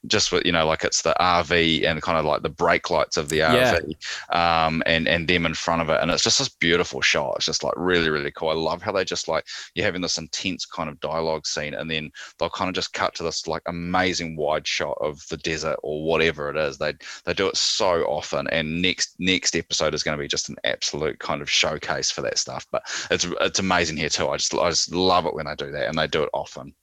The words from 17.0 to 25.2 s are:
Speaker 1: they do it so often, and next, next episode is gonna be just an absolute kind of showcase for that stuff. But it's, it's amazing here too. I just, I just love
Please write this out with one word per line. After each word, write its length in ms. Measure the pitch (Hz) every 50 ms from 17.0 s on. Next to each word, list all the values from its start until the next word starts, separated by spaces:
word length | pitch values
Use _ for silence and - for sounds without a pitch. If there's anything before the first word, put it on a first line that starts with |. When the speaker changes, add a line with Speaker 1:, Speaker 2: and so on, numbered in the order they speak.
| - - - - _
Speaker 1:
they 100 | 87 85
do 120 | 98 98 92
it 80 | -
so 460 | - - - - - 110 92 87 85 -
often, 420 | - - 78 - - - 71 69 -
and 340 | - 80 78 78 80 85
next, 320 | 90 92 - - - - - -
next 380 | 87 92 92 85 - - -
episode 380 | 82 80 _ - - 80 76 76
is 80 | 73
gonna 160 | - 80 76 73
be 100 | 71 71
just 200 | - 80 - -
an 80 | 71 - -
absolute 540 | 62 - - - - - 73 78 76 - _
kind 240 | - - 80 71
of 80 | 71 -
showcase 600 | - - - 78 76 73 - - 78 67 67 -
for 120 | - -
that 160 | 67 58 - -
stuff. 280 | - - 64 67 - _
But 120 | - 65 - - - - - -
it's, 160 | - 90 87 87 85 -
it's 180 | - 101 - 117
amazing 380 | 98 92 90 87 85 80 80
here 120 | 73 80 76
too. 200 | - - 82 67
I 80 | 71
just, 180 | - - - -
I 160 | - 78 87
just 220 | 80 73 - - 80
love 320 | 87 92 92 90 90